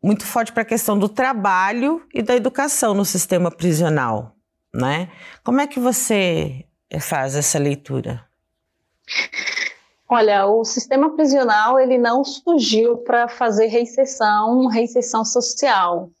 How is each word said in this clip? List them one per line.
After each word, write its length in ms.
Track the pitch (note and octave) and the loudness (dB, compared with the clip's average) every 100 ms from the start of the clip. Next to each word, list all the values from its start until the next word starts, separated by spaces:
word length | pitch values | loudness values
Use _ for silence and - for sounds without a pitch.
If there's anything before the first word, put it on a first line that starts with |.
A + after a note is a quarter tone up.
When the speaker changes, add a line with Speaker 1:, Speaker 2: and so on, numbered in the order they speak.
Speaker 1:
muito 220 | G3 G#3 | 0 -2
forte 280 | - A#3+ A3+ | -2 -4 -2
pra 120 | - | -4
questão 360 | A3 A3 - G#3 | -2 -2 0 0
do 100 | G#3 | 0
trabalho 920 | G#3+ C4 B3 G3 F#3 F#3+ A#3 C4+ E4 - | 0 -2 0 0 2 0 0 -2 -2 -6
e 80 | - | -8
da 140 | G#3+ B3 | 0 0
educação 580 | A#3+ B3+ C#4+ - A#3 | 0 -2 -4 0 0
no 100 | G3+ | 0
sistema 460 | G3+ F#3 - F#3 F3 | 0 -2 -2 0 0
prisional, 840 | - F3 D#3 E3+ D3+ B2+ G#2+ A2+ _ _ _ _ | 0 0 2 2 0 0 -4 -6 _ _ _ _
né? 380 | - B2+ D3+ F3 - - - | -4 -2 -2 -6 -12 -20 -12
Como 160 | - B3+ | -2 0
é 60 | C#4+ | 0
que 140 | C#4 | -2
você 840 | B3 B3 - G#3+ F#3 D#3+ D3+ C3 - _ _ D#3 | -2 -2 0 0 2 0 -4 -8 -16 _ _ -8
faz 340 | - D#3 C3+ C#3 | -4 -4 -2 -2
essa 220 | C#3+ D#3 | -2 0
leitura? 640 | C#3+ C#3 - C3+ - A#2+ - _ _ _ _ _ _ _ _ - - - - - - - _ _ _ | 0 -2 -6 -6 -6 -10 -14 _ _ _ _ _ _ _ _ -6 -6 -8 -8 -8 -10 -12 _ _ _
Speaker 2:
Olha, 380 | A#3+ G#3+ G3+ G3 | 2 4 4 2
o 180 | A3 | 2
sistema 460 | A3+ - - C4+ D4+ D#4 | 0 -6 -2 2 2 2
prisional, 640 | D4+ C#4 B3 G#3+ A3 C4 | 2 4 2 2 4 4
ele 180 | C4 B3+ | 4 2
não 260 | A#3+ A#3+ | 2 2
surgiu 760 | C#4 - - E4 G#3+ A3 A#3 A#3+ | -2 -6 0 2 2 2 2 0
pra 300 | - A#3+ A#3+ | 0 0 0
fazer 380 | - A#3+ G#3 A3 | -2 -2 2 2
reinserção, 1040 | A#3 A#3+ B3 C4+ - G#3+ G#3 A3 B3 B3+ | 2 -2 0 -2 0 0 2 2 2 2
reinserção 580 | A3+ A#3 A#3+ A#3+ A3+ A3 | 0 0 0 -2 -4 -2
social 840 | - - - C#4+ G#3 F3+ F3 F3+ _ | -2 -2 -2 0 2 0 -2 -6 _